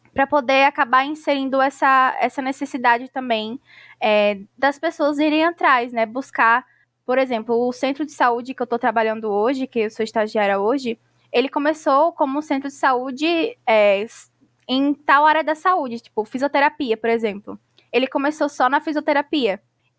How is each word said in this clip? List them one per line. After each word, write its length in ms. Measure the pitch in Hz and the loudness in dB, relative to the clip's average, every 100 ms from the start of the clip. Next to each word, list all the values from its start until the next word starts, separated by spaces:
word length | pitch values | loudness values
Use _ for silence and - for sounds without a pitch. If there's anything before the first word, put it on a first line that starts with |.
| _ | _
Pra 120 | - 269 | -2 0
poder 360 | 294 247 269 | 0 2 4
acabar 400 | 277 294 254 254 | 4 2 2 2
inserindo 560 | 277 311 311 285 269 269 | 2 -2 -2 -2 0 0
essa, 560 | 269 269 285 262 262 - | 0 2 2 4 2 0
essa 200 | 247 - | -2 -2
necessidade 680 | 262 277 277 269 247 233 254 | -6 -6 -8 -2 0 0 -2
também, 500 | 269 254 220 220 240 _ - - - | -8 -4 -4 -4 -10 _ -20 -20 -6
é, 380 | 214 208 208 202 202 _ | 0 2 2 0 -8 _
das 220 | 269 277 | -2 -2
pessoas 400 | 330 330 294 294 | -4 -2 -2 0
irem 260 | 302 302 | 2 2
atrás, 480 | 330 339 349 254 247 | 0 0 2 2 0
né? 140 | 240 220 | -2 -2
Buscar, 580 | 240 269 - 233 233 - _ _ _ | -4 -6 0 2 2 0 _ _ _
por 140 | - 254 | -2 0
exemplo, 480 | 262 233 220 233 247 | 0 -2 -2 -2 -2
o 60 | |
centro 340 | 247 269 277 302 | -2 -4 -4 -6
de 60 | |
saúde 420 | - 262 240 254 | 0 0 0 -4
que 80 | 262 | -8
eu 40 | 240 | -4
tô 120 | 233 | -2
trabalhando 500 | 240 220 220 220 220 | 0 0 0 -2 -2
hoje, 380 | 202 220 269 262 | 0 0 -2 -4
que 140 | 233 | -2
eu 100 | 214 | -4
sou 140 | 220 | -4
estagiária 540 | 226 233 214 220 202 196 | -4 -2 -2 0 0 0
hoje, 380 | 202 277 254 226 _ _ _ | 0 0 -2 -8 _ _ _
ele 160 | 247 262 | -2 0
começou 640 | 302 285 302 - 269 330 | 0 -2 -2 2 2 2
como 260 | 339 294 277 | 0 -2 -2
um 40 | |
centro 260 | 302 269 277 | -4 -4 -6
de 60 | |
saúde, 840 | - 285 247 262 262 311 339 320 - - | -2 0 0 -2 -4 -2 0 -2 -4 2
é, 360 | 220 208 196 | 4 4 2
s-, 280 | 220 - - _ _ _ - | -2 -10 -12 _ _ _ -4
em 240 | 262 277 | 0 0
tal 320 | 285 - 277 | 0 2 4
área 200 | 302 311 | 4 2
da 100 | 294 | 0
saúde, 460 | 311 370 359 262 233 | -2 0 0 -2 -8
tipo, 240 | - - | -8 -8
fisioterapia, 720 | 208 254 277 285 285 294 269 220 | -6 -4 -2 2 2 0 -2 -2
por 120 | 233 | 0
exemplo. 500 | 233 220 202 - 208 _ _ _ | 0 -2 -6 -12 -18 _ _ _
Ele 140 | 240 262 | -2 0
começou 420 | 294 285 302 285 | 0 -2 -2 -2
só 200 | - 262 | 0 0
na 120 | 285 | 0
fisioterapia. 800 | 320 302 302 285 294 311 226 185 _ _ _ | -2 -2 0 0 0 0 0 -2 _ _ _